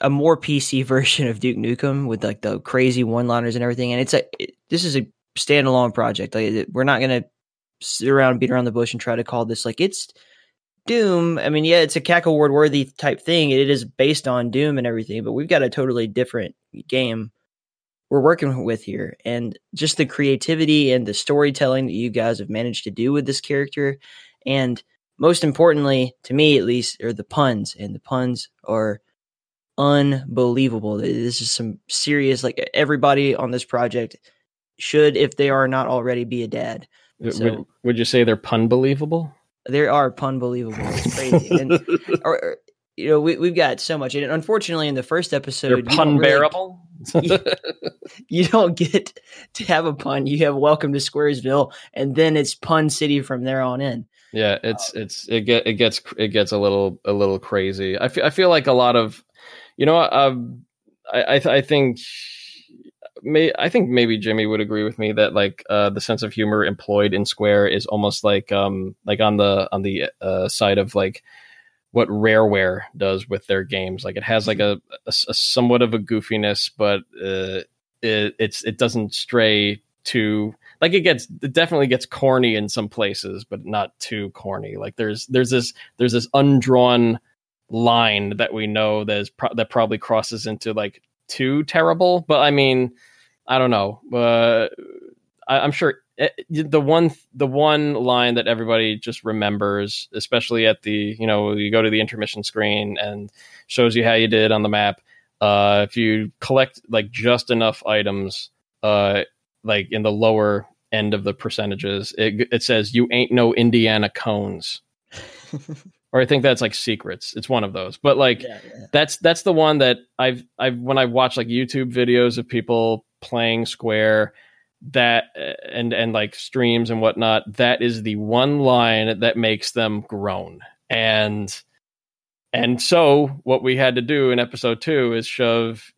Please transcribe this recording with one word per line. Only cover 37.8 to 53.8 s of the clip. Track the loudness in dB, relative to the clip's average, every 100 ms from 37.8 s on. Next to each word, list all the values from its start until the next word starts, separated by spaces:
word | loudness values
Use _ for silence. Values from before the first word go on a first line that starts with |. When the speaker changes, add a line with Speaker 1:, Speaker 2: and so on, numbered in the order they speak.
Speaker 2:
would | -2 0
you |
say | 2 4
they're | 4 2
pun-believable? | 0 2 4 4 2 0 -2 -4 -6 -14 _ _ -4
Speaker 1:
They | 0 2
are | 2 0
pun-believable. | -2 -6 -4 -4 -4 -6 -8
It's | -8 -4 -4
crazy. | -4 2 2 2 0
And, | 2
Speaker 2:
<laughs> | 0 2 -4 -2 -2
Speaker 1:
or, | 0 -2
or, | -4 -10 _ _ _ -6
you | 2
know, | 2
we, | 2 0
we've | 0
got | 2 0 0
so | -4 -4
much. | -4
And | -4 -4
unfortunately, | -4 -2 -2 -2 -4 -2
in |
the | -4
first | -2 -4 -2
episode, | -4 -4 -4 2
Speaker 2:
They're | 2
Speaker 1:
you |
don't | 2 4 6 6
really | 6
Speaker 2:
pun-bearable? | 6 4 0 -8 -10 -20 -20 -2
Speaker 1:
<laughs> | 0
you, | 2 0 0 -6 -8 -10 -12 -14 -20 -20 -6
you | 0
don't | 2 4 2 2
get | 0 -2 -4 -18 _ -20 -20
to | -10
have | -2 0
a | 0
pun. | -4 -4 -4 -2
You | 2 2
have | 4
"Welcome | 4 4 2
to | -4
Squaresville," | -4 -2 0 0 0 0 0 -4 -16
and | -6 -4
then | 2 2 2
it's | -2
Pun | -4 -2 0 0
City | 0 0 -2
from | -2 -6
there | -4 -2
on | -2 -4